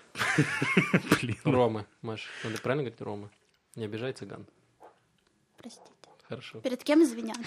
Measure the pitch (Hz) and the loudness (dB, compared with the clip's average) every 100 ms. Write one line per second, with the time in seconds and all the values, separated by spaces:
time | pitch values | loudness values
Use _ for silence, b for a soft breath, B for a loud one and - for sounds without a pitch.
0 | - - - - 143 - - - - - | -10 -4 0 2 2 0 0 2 4 2
1 | - - 120 107 131 127 117 107 104 _ | 4 2 0 0 2 4 4 2 -8 _
2 | 113 110 - - 120 110 120 117 113 - | -10 -8 -10 -10 -8 -4 -2 -2 -4 -6
3 | - 104 104 _ _ _ _ 120 107 110 | -8 -8 -12 _ _ _ _ -10 -8 -6
4 | 127 - 98 - 101 _ _ _ - _ | -6 -8 -12 -14 -16 _ _ _ -20 _
5 | _ _ _ _ _ _ 240 - - _ | _ _ _ _ _ _ -20 -20 -20 _
6 | - _ - 120 - 113 247 254 - 302 | -20 _ -14 -14 -14 -8 -6 -2 4 6
7 | 302 233 226 233 | 6 4 -6 -6